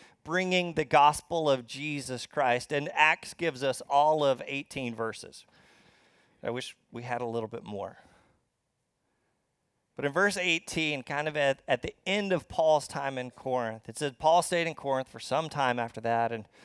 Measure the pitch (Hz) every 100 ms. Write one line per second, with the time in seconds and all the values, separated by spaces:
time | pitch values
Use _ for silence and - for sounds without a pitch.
0 | - _ - 170 185 180 175 160 147 151
1 | 147 147 - 170 151 135 120 135 151 147
2 | 127 123 - - 131 123 - 147 147 -
3 | 151 160 - - 165 131 135 123 - 143
4 | 151 156 143 123 - 139 - 143 123 113
5 | 110 104 - - - _ _ _ _ _
6 | _ _ _ _ 117 120 - - _ -
7 | 120 120 120 113 110 113 - 101 95 -
8 | - _ _ _ _ _ _ _ _ _
9 | _ _ _ _ _ _ _ _ _ -
10 | 139 143 202 196 180 165 - 170 156 143
11 | - 143 151 151 139 135 - 127 - -
12 | - 196 202 180 - - 160 151 - 156
13 | 139 131 123 - 135 127 113 110 - 113
14 | 147 123 156 170 165 175 165 156 139 131
15 | 131 - - 139 160 147 131 120 117 -
16 | 113 117 117 117 104 _